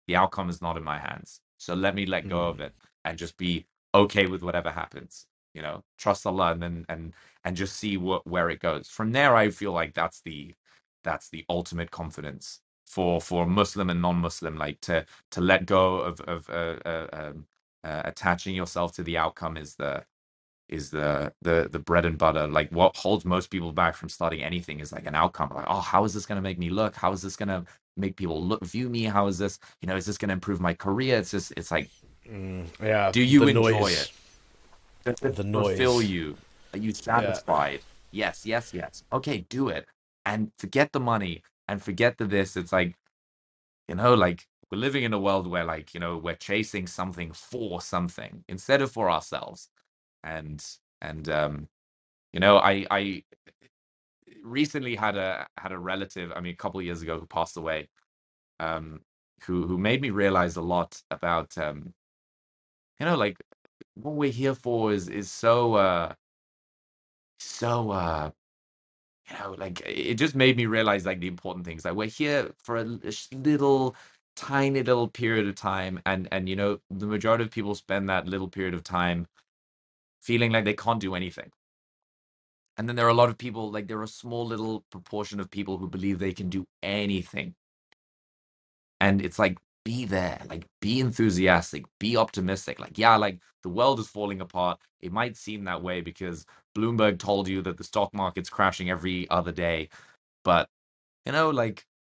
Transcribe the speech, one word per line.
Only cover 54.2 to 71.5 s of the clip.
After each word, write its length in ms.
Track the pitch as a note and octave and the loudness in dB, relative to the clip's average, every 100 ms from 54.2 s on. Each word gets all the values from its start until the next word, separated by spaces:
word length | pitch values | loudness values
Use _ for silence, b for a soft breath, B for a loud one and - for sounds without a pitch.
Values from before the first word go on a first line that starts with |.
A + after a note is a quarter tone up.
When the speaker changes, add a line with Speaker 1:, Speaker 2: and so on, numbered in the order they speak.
| _ - | _ -20
Speaker 1:
recently 520 | A#2 B2+ D3 D3+ B2+ G#2+ | -6 0 0 0 -4 0
had 200 | G#2+ G2+ | 0 0
a, 320 | F#2+ E2 - - | -2 -4 -8 -12
had 140 | F#2 | -10
a 60 | F#2 | -8
relative, 560 | F2+ F#2+ G2 F#2 E2+ E2+ | -4 -4 -4 -8 -8 -8
I 60 | |
mean, 120 | F2 | -8
a 80 | F2 | -6
couple 200 | G2+ F#2+ | -6 -6
of 40 | F2 | -6
years 160 | E2+ | -6
ago 160 | D#2+ E2 | -6 -8
who 60 | E2 | -6
passed 300 | E2 E2 E2+ | -4 -4 -4
away, 320 | D#2+ D#2 D2+ _ _ _ _ _ _ - | -4 -4 -6 _ _ _ _ _ _ -8
um, 400 | D#2+ E2 D#2+ D2+ - _ _ _ - | -6 -6 -8 -16 -20 _ _ _ -4
who, 200 | F2+ E2+ | -2 -2
who 120 | F2+ | 0
made 240 | G#2 C3+ | 2 0
me 80 | C3+ | 0
realize 480 | G2+ G2 F#2 F2 F2 | 2 2 4 2 -2
a 40 | |
lot 400 | E2+ F2 F2 - - | -2 0 -2 -6 -12
about, 480 | - E2+ E2 D2+ - | -6 -2 -2 -2 -6
um, 360 | D2+ D2 - - _ _ _ _ _ _ _ _ _ - | -6 -6 -12 -20 _ _ _ _ _ _ _ _ _ -6
you 60 | D#3 | 0
know, 100 | E3 | 2
like, 220 | G#2 F#2 - _ _ _ - - | 2 -2 -12 _ _ _ -20 -12
what 200 | C3+ D3+ | -6 0
we're 160 | C#3+ A#2+ | 0 2
here 120 | C3+ C3 | 0 0
for 360 | B2 A#2 A2 | 0 2 2
is, 160 | G#2 F2 | 2 0
is 240 | G2 G2 | -6 -8
so, 440 | - A#2 A#2 A#2+ G#2+ | 2 4 6 6 6
uh, 380 | F#2+ F2 D#2+ - _ _ _ _ _ _ _ _ _ _ _ - | 4 4 -2 -8 _ _ _ _ _ _ _ _ _ _ _ -18
so, 520 | - - A#2 A#2+ A2 | -14 -4 -2 0 0
uh, 380 | F#2+ E2 D#2+ D2+ - _ _ _ _ _ _ _ _ - | 0 0 -2 -4 -8 _ _ _ _ _ _ _ _ -18
you 80 | - | -12
know, 160 | G2 F#2+ | -12 -10
like, 240 | F#2+ F2 - | -10 -8 -8
it 300 | - C2+ A#2 | -4 -2 0
just 200 | D#3 C3+ | 0 6
made 220 | C3 A#2+ | 6 6
me 80 | A2+ | 2
realize, 400 | A2+ A2 G2+ F2+ | 2 4 2 0
like, 140 | F#2 | -4
the 80 | F2+ | -6
important 380 | F2 F#2+ | -8 -8